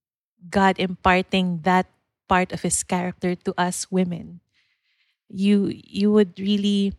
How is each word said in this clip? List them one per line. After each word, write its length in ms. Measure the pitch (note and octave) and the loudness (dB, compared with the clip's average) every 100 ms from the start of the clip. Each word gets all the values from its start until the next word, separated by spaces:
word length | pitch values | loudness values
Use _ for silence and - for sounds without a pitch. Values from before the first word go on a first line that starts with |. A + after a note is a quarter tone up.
| _ _ _ _ F3+ | _ _ _ _ -4
God 300 | G3+ G3 F#3+ | 2 2 2
imparting 840 | F#3+ F3+ G3 F3+ F#3 F#3+ F3+ E3+ | -2 -2 2 2 0 -2 -2 -2
that 240 | E3+ F#3 F3+ _ _ _ - | 0 0 0 _ _ _ -2
part 260 | F#3 F#3 | 0 0
of 80 | F3+ | -4
his 200 | F3+ - | -4 -4
character 540 | - F3+ F3+ - F3+ F3+ | -4 -6 -6 -6 -4 -4
to 180 | - F3+ | -4 -2
us 340 | F3+ - - | -2 -4 -4
women. 480 | F#3 F3+ E3 D#3 F3 _ _ _ _ _ _ _ _ _ | -2 -2 -4 -12 -18 _ _ _ _ _ _ _ _ _
You, 400 | F#3+ G3 G3+ G3 | -2 2 2 2
you 380 | - - - G#3 | -6 -10 -2 2
would 280 | G#3+ F#3+ F3+ | 4 2 0
really 540 | G3 G3+ G3+ G3+ G3 | -2 0 0 0 -2